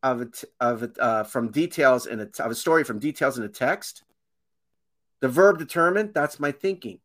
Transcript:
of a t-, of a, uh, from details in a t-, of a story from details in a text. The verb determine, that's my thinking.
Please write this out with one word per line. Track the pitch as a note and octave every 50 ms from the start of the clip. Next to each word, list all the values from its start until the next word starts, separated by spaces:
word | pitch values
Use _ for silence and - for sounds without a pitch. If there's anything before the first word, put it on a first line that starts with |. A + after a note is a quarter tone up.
| -
of | C3+ B2+ A#2+
a | B2 A#2
t-, | - - - - _ _
of | B2 A#2+ A#2+ A2 A#2
a, | A2+ - -
uh, | - A#2+ A2+ A2 G#2+
from | G#2+ - B2+ A#2 A2+
details | - D3 E3 F3 - - D3 C3+ B2+ B2 -
in | - - A2
a | G#2+ G#2
t-, | _ - -
of | A2+
a | A#2
story | A#2 - D#3+ D#3+ D#3+ D3
from | - A#2 G#2+
details | G#2+ D3+ D3 - D3+ C3+ - B2
in | A2+
a | G#2
text. | - - C3 B2+ F3 - - - - - _ _ _ _ _ _ _ _ _ _ _ _ _ _ _ _ _ _ _ _ _ _ _ _
The | - C3+
verb | B2 D3+ F#3+ G3+ G3+ D#3+
determine, | D#3+ - - E3+ E3 F3 F3+ G3+ G#3+ G#3 G#3+
that's | D#3 D3 D3 - -
my | C#3+ C#3+
thinking. | C#3 - - F#3+ G3 F#3 - - F#2+ F2 _